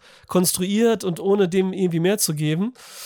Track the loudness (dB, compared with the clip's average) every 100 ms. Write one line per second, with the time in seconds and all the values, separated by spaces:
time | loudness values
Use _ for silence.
0 | -16 -20 -2 0 0 0 0 2 2 2
1 | -2 -4 0 2 2 2 0 0 0 2
2 | 0 0 -2 -2 -2 0 -2 -6 -18 -18